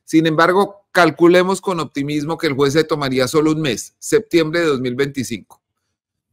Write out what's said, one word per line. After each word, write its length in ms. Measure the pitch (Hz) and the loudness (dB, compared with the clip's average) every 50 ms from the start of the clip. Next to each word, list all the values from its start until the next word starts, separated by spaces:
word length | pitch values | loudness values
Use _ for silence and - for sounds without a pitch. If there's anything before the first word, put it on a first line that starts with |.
| _ | _
Sin 220 | - - 160 160 | -2 0 2 2
embargo, 600 | 165 156 160 170 175 180 202 196 202 - - _ _ | 2 2 2 2 4 4 2 0 -2 -4 -16 _ _
calculemos 680 | - 185 170 160 151 - 170 175 180 180 180 190 196 185 | 2 2 2 2 2 4 4 6 6 4 4 2 -2 -4
con 200 | - 196 185 165 | -4 -4 -4 -4
optimismo 580 | 147 120 - 143 139 143 151 151 143 156 165 - | -6 -8 -6 -6 -6 -4 -4 -4 -4 -6 -6 -4
que 80 | 165 | -4
el 80 | 151 135 | -4 -2
juez 180 | 127 143 139 | 0 0 0
se 120 | 131 160 156 | 2 0 0
tomaría 440 | 156 160 147 143 135 131 127 127 123 | 0 -2 -4 -4 -2 -2 -2 -2 0
solo 240 | - 156 151 156 | 0 0 0 0
un 80 | 156 156 | 0 -2
mes, 340 | 156 135 104 - - - _ _ | -2 -4 -4 -6 -8 -14 _ _
septiembre 640 | - - 156 143 - - - 165 160 156 156 170 | -6 -2 -2 -2 0 2 0 0 0 0 -2 -2
de 60 | 170 156 | 0 0
dos 120 | 143 123 | -2 -2
mil 140 | 127 127 123 | -4 -4 -4
veinticinco. 680 | 127 139 139 135 135 113 - 117 92 - _ - _ _ _ _ _ _ _ _ _ _ _ _ _ _ _ | -4 -4 -4 -4 -8 -8 -8 -8 -12 -14 _ -20 _ _ _ _ _ _ _ _ _ _ _ _ _ _ _